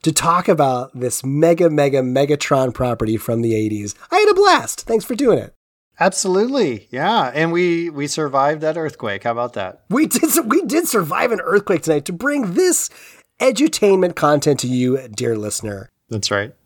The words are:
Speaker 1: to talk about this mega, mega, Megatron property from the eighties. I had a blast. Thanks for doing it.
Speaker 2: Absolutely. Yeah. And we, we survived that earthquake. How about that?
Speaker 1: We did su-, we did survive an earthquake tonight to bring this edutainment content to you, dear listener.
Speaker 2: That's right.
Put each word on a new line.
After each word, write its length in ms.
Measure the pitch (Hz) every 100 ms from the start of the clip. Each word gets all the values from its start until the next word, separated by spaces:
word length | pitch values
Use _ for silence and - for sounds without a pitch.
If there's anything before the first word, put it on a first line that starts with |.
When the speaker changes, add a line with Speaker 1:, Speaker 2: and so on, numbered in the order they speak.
Speaker 1:
to 100 | 160
talk 360 | 151 170 175 180
about 420 | 160 139 123 135 127
this 260 | 123 -
mega, 460 | 135 143 165 170 170
mega, 320 | 147 143 135
Megatron 720 | 127 127 143 147 - 139 131
property 420 | - 127 117 110 113
from 240 | - 117
the 140 | 117
eighties. 400 | 110 107 107 104 - -
I 80 | 359
had 100 | 427
a 60 |
blast. 480 | 370 403 302 - -
Thanks 220 | - 226
for 100 | -
doing 240 | 226 262 151
it. 160 | 101 _ _ _ _ _
Speaker 2:
Absolutely. 920 | 180 - 196 185 233 269 175 110 _
Yeah. 400 | 123 170 226 135
And 180 | 135 165
we, 380 | 170 180 170 170
we 160 | 147 143
survived 560 | - 151 135 143 156
that 160 | 156 165
earthquake. 460 | 156 - 113 98
How 80 | 120
about 200 | 117 120
that? 300 | - 92 - _
Speaker 1:
We 160 | 233 320
did 240 | 226 320
su-, 120 | -
we 200 | 220 311
did 260 | 302 302 339
survive 420 | 220 156 180 165
an 100 | 208
earthquake 400 | 170 196 202 170
tonight 240 | - 151 147
to 60 |
bring 400 | 175 262 285 208
this 340 | 196 370 320 - - - - _ _
edutainment 760 | 262 214 302 - 208 190 180 175
content 440 | 147 147 151 135
to 60 | 123
you, 400 | 127 127 131 127
dear 280 | 104 120 113
listener. 540 | 104 - 110 98 - _ _
Speaker 2:
That's 220 | 110 -
right. 240 | 104 107 -